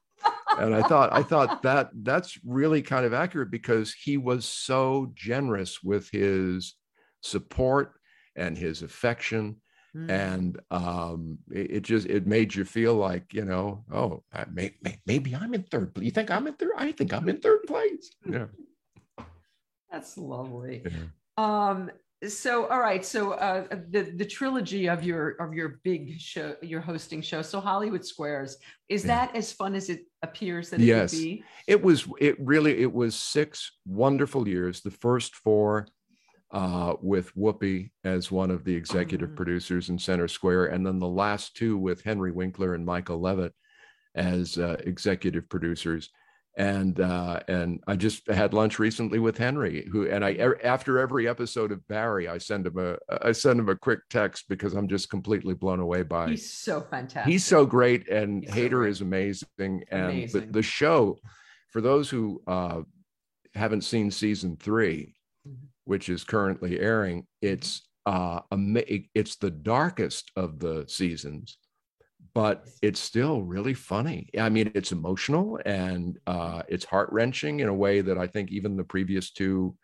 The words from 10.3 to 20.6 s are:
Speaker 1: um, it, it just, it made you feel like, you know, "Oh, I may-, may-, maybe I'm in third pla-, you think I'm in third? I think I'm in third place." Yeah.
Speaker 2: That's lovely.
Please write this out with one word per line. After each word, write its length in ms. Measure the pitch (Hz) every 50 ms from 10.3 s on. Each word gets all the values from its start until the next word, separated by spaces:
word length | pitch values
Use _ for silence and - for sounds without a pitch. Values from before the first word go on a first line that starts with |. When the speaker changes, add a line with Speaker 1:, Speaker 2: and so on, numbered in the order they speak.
| 92 92 92 90 90 - - _ -
Speaker 1:
um, 680 | 87 87 87 87 90 85 85 82 82 82 82 78 71 - - -
it, 180 | 95 98 -
it 100 | - 104 95
just, 240 | - 113 110 95 90
it 180 | - 104 90
made 300 | 98 104 113 113 98 95
you 80 | 98 98
feel 300 | 92 - 113 113 113 117
like, 360 | 107 98 95 90 90 - - -
you 120 | 107 107
know, 400 | 95 92 92 95 101 101 104 110 - -
"Oh, 320 | 110 127 107 82 - - _ -
I 140 | - - - 87
may-, 220 | 87 92 101 - _ -
may-, 160 | 185 - - _
maybe 300 | - 113 143 135 131 123
I'm 180 | 143 202 233 247
in 80 | 208 185
third 320 | - - 185 190 180 -
pla-, 80 | 185 185
you 80 | 233
think 180 | - 220 220 -
I'm 180 | 170 202 262 311
in 60 | 294
third? 180 | - 349 349 453
I 140 | - 277 294
think 220 | 311 - - 180 185
I'm 160 | 175 - 180
in 100 | 190 -
third 220 | - - 440 427 440
place." 460 | - 285 - 453 415 359 - - - - _ - 196
Yeah. 180 | 170 123 113 101 98 - - - _ _ _ _ _ - _ _ _ - - - - _ _ _ _ _ _ _ _ _ _ _ 175
Speaker 2:
That's 260 | 156 - - - -
lovely. 640 | 175 135 131 123 131 131 123 120